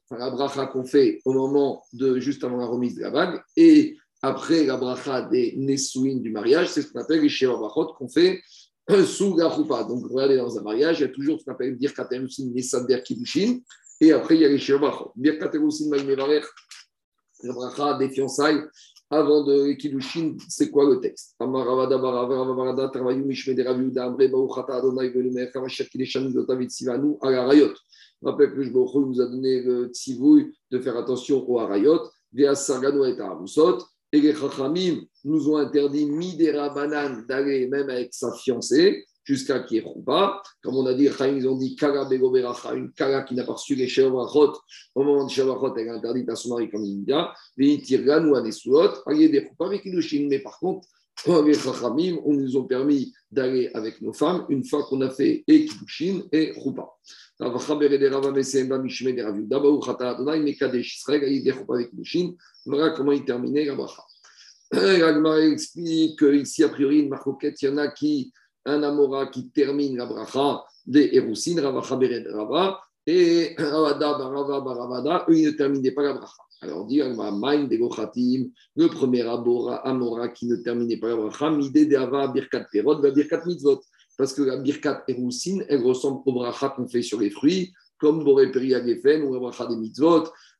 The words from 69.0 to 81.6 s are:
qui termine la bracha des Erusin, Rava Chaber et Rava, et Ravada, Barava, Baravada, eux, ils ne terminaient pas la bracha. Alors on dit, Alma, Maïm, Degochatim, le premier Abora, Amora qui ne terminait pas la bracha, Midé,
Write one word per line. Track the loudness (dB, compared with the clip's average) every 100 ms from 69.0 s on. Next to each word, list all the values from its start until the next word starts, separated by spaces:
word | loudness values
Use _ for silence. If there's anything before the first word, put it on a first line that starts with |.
| 2 2 -6
qui | -8 -6
termine | 0 0 0 -2 -4
la | -6
bracha | -10 -6 0 0 -2 -8 _
des | 2 4 6
Erusin, | 4 2 -4 -2 -2
Rava | 0 -2
Chaber | -4 0 0
et | 0 -6
Rava, | -8 -4 0 0 -4 -14 _ 0
et | 4 4 4 0 -4
Ravada, | -2 0 2 2 0 -2
Barava, | -4 -4 -4 -4
Baravada, | -6 -8 -8 -4 0 0 4
eux, | 4
ils | 4
ne |
terminaient | 2 0 2 0
pas | 0
la | -2
bracha. | -2 -10 -20 _ _
Alors | -12 -10
on | -2
dit, | 0
Alma, | 0 -2 -6
Maïm, | -4 0 0 0
Degochatim, | -2 -2 -4 -8 -2 0 0 -4 -10 _
le | 0 0
premier | 2 0 2
Abora, | 0 -2 0 0 -2 -4 -4
Amora | -2 -2 -4 -6
qui | -8 -4
ne | -4
terminait | -2 -4 -2 -4
pas | -2
la | -2
bracha, | -4 -4 -2
Midé, | 0